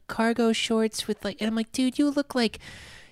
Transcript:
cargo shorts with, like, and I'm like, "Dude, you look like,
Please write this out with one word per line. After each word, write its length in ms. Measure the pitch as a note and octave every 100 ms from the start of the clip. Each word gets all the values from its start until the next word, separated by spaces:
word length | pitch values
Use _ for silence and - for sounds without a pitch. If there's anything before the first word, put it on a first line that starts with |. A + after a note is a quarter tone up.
| -
cargo 440 | - A3+ A#3 A3+
shorts 540 | A3+ - A3+ A3 - -
with, 160 | G#3 G3+
like, 120 | -
and 80 | G#3+
I'm 80 | A3
like, 160 | A3+
"Dude, 260 | - B3+ A#3+
you 120 | D4
look 240 | C#4+ C#4 B3+
like, 240 | A3+ - - - - - -